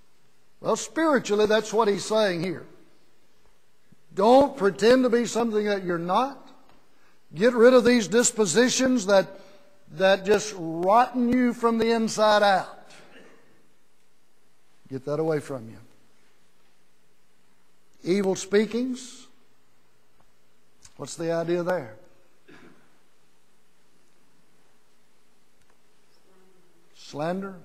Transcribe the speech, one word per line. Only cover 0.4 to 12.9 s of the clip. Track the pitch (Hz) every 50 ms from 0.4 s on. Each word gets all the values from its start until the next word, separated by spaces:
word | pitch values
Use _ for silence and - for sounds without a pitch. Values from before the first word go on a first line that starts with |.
| - - - -
Well, | - 165 220
spiritually, | - - - - 311 330 320 285 226 - - 208 208 214
that's | 208 214 220 214 - 196
what | 226 226
he's | 202 202 175 -
saying | - 214 220 214 196 175 165 165
here. | 190 156 113 - - - - - - - - - - - - - - - - - - - - - - - - - - - - - - 156
Don't | 175 196 233 254 269 285 277 -
pretend | - 190 202 175 - 202 233 254 262 254
to | 247
be | 226 240 233
something | 185 - 220 240 233 214 214 208
that | 208 202 196 185
you're | 175 175
not. | 165 170 180 190 220 262 277 277 - - - - - - - - - - - - - - - - - - - 147
Get | 156 208 247 240
rid | 226 226 254 262
of | 247 208
these | 240 247 240 202
dispositions | 151 202 240 233 - - 214 214 175 160 220 254 240 - - 262 262 254 240 185
that, | 196 202 190 180 - - - - - - - - - - - - - 151
that | 156 190 190 196 196 175
just | 196 214 196 - - 190 185
rotten | 165 165 160 165 175 190 208 240 254 247 - 254 240 233 247
you | 254 247 240 226
from | - 233 233 233 226
the | 226 226
inside | 233 226 226 214 - 208 214 214 208 208 208
out. | 202 190 175 143 - - - - -